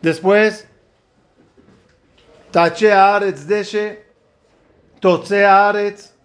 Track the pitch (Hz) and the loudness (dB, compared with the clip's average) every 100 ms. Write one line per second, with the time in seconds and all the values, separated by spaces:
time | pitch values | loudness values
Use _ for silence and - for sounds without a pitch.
0 | 165 160 185 208 214 214 - _ _ _ | -4 -2 0 2 0 -4 -20 _ _ _
1 | _ _ _ _ _ _ _ _ _ _ | _ _ _ _ _ _ _ _ _ _
2 | _ _ _ _ _ 170 170 165 214 196 | _ _ _ _ _ -2 -2 0 2 4
3 | 196 202 196 143 147 208 202 214 208 - | 4 2 -2 -6 -6 -6 -4 -8 -8 -12
4 | _ _ _ _ _ _ _ _ _ _ | _ _ _ _ _ _ _ _ _ _
5 | 190 175 180 202 202 196 208 208 208 202 | 0 0 -2 0 4 4 2 0 -6 -8
6 | - _ | -20 _